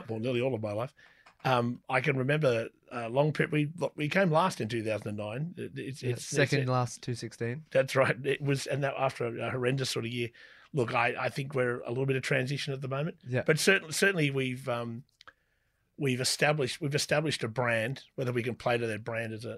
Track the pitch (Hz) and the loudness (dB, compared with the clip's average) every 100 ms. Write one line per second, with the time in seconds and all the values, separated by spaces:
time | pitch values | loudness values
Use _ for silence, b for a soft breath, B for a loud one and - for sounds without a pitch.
0 | - 110 123 120 131 117 107 104 127 _ | 0 -4 -2 0 0 0 -2 -4 -6 _
1 | B B B B 131 123 120 123 - 131 | B B B B 2 2 2 -4 -2 0
2 | 147 135 131 151 139 113 117 _ - 123 | 2 0 2 4 4 2 -2 _ -12 -8
3 | 113 127 151 147 - 151 147 170 143 - | -2 2 4 2 0 2 0 -2 -4 -2
4 | 151 185 190 156 185 - 110 117 107 104 | 0 2 4 4 4 0 -4 -2 -2 -2
5 | 107 104 104 123 170 - 117 135 135 131 | -4 -6 -6 -4 -6 -6 -10 -8 -10 -6
6 | 123 120 - 143 139 139 127 127 120 - | -4 -4 -2 2 4 2 2 0 0 -4
7 | - 117 117 - 117 139 - 135 135 135 | -8 -6 -8 -6 -6 -6 0 0 2 2
8 | 127 117 139 - 143 139 - 139 139 135 | 2 2 -2 -2 0 0 0 -2 -2 0
9 | 135 - 117 120 117 131 123 135 123 127 | -2 0 -4 -2 -4 0 0 0 -2 -2
10 | 117 123 117 B B B B 143 113 123 | -2 -2 -4 B B B B 0 2 2
11 | 120 123 123 143 139 139 123 123 - 123 | 2 0 -4 -4 -4 0 0 -2 -4 -2
12 | 135 131 - 135 131 143 147 135 131 135 | 0 0 0 0 0 -4 -4 -6 -4 -2
13 | 160 - 123 123 - 156 - 190 160 147 | -4 -6 -2 0 4 4 6 6 2 2
14 | 196 180 147 135 131 127 135 120 117 117 | 4 6 2 2 -2 -2 -4 -2 -2 -8
15 | - _ - b b b b b b - | -12 _ -20 b b b b b b -2
16 | 139 123 123 - 147 151 131 - 147 143 | 0 2 0 2 2 2 0 -2 -2 -2
17 | - 151 156 - 117 123 120 113 113 131 | 2 2 2 -2 -4 -2 0 0 -2 -6
18 | - - 123 123 120 113 127 120 117 107 | -10 -6 -2 -2 -2 -2 0 0 0 -4
19 | 120 113 113 113 113 | -6 -6 -6 -6 -8